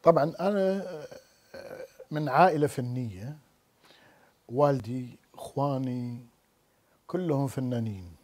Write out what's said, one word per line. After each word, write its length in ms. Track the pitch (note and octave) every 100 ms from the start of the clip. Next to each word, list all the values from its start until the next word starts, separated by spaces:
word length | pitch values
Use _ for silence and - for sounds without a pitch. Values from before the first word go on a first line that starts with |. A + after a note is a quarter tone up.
طبعا 200 | E3 D#3+ D3 -
أنا، 440 | F3+ G#3 F#3+ G3 F3+ D#3+ D3 - _ _ _ -
آه، 300 | - - - _ -
من 180 | D3+ D3
عائلة 380 | C3+ F3+ D#3 D3
فنية، 720 | - B2 B2 A#2+ F#2 A2+ D3+ _ _ _ _ - - - _ _ _ -
والدي، 680 | A#2+ D3 C3+ G#2 B2+ B2 A#2 _ -
إخواني، 920 | - - C#3+ C3+ C3 B2 A#2+ A#2+ A#2+ _ _ _ _ _ _ _ -
كلهم 400 | F3+ F3 C#3 C#3
فنانين 640 | B2 B2+ A#2+ A2+ G2 F2+ D#2+